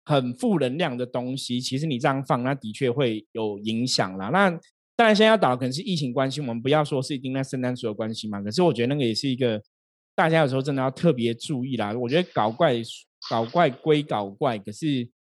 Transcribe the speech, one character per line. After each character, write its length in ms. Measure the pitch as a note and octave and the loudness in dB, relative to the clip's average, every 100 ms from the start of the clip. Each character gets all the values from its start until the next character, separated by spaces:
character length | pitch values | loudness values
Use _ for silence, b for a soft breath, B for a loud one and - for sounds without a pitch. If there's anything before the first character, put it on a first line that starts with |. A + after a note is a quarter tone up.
很 280 | - D3 B2 | 0 2 2
负 240 | B2 B3+ F#3 | 0 0 2
能 180 | C3 C3+ | 2 0
量 200 | E3+ B2 | -2 -2
的 100 | B2 | -4
东 300 | B2+ B2 C3 | -4 -4 -6
西， 240 | - B2 | -4 -4
其 180 | B2+ C3 | -4 -4
实 80 | D#3+ | -2
你 120 | B2 | 0
这 80 | D3 | 0
样 160 | C3+ | 0
放， 200 | C3+ C3+ | 0 0
那 120 | B2 | 0
的 160 | C#3 G#2+ | -4 -6
确 200 | G#2 C3+ | -2 0
会 360 | A#2+ C3 A2 - | 2 0 -2 -6
有 260 | A2+ G#2+ G2+ | -6 -4 -4
影 280 | G#2+ A2+ B2+ | -4 -2 0
响 300 | - G2+ F#2+ | 0 -2 -4
啦。 100 | F#2+ | -2
那 220 | F3 G3 E3 b _ _ | 2 2 0 b _ _
当 120 | - A3+ | 2 4
然 100 | G#3 | 6
现 80 | |
在 40 | A3 | 6
要 80 | A3 | 6
倒 180 | D#3 B2 | 4 2
可 60 | |
能 100 | B2+ | -2
是 80 | C3 | -4
疫 160 | G3+ F3 | -2 -2
情 160 | C#3 | 0
关 180 | B2 C3+ | 0 -2
系， 120 | C3 | -2
我 40 | C#3 | -6
们 140 | A#2 | -4
不 80 | A#2+ | 0
要 160 | D3+ | 2
说 160 | D3 C#3+ | 2 -2
是 140 | - | -2
一 40 | C#3+ | -6
定 140 | C3 | -4
在 100 | C3 | -4
圣 200 | C3 C3+ | -4 -4
诞 120 | B2 | -4
树 120 | B2 A2+ | -2 -4
的 80 | |
关 180 | G#2+ A2 | -4 -6
系 160 | A2+ G#2+ | -6 -8
嘛， 140 | G2+ | -6
可 80 | G2+ | -4
是 120 | A#2+ | 2
我 80 | F3+ | 2
觉 120 | A#2 | 4
得 60 | A#2 | 0
那 60 | |
个 80 | D3 | 0
也 120 | A#2+ | 0
是 120 | A2 C#3+ | 0 -2
一 80 | |
个 240 | B2+ B2+ G#2+ - _ _ _ _ | 0 0 -2 -6 _ _ _ _
大 140 | - E3 | 0 2
家 120 | D#3+ | 4
有 60 | D3 | 2
时 80 | |
候 60 | C3 | 0
真 160 | C3+ C#3 | -2 -2
的 60 | |
要 80 | C3 | -2
特 240 | - E3+ | 2 2
别 180 | C3 A#2 | 2 0
注 320 | A#2 - C#3 | -2 -4 -6
意 140 | C3 A#2+ | -4 -2
啦！ 160 | G#2 | -2
我 120 | A2+ A#2+ | -2 0
觉 160 | D3+ | 0
得 60 | F3+ | 0
搞 160 | - A2 | 0 0
怪、 240 | A2+ E3 A#2+ A2+ - - _ - | 2 2 2 -2 -12 -20 _ -4
搞 160 | A#2+ A2+ | -2 0
怪 240 | E3+ E3 | 2 2
归 320 | B2 D#3+ D3+ | 2 0 2
搞 240 | D3 A2 G2+ | 0 -4 -4
怪， 320 | G2+ C#3+ A2 | -2 -2 -2
可 120 | G2 | -6
是 380 | G#2 D#3+ C3+ A#2+ _ | -6 -2 -2 -4 _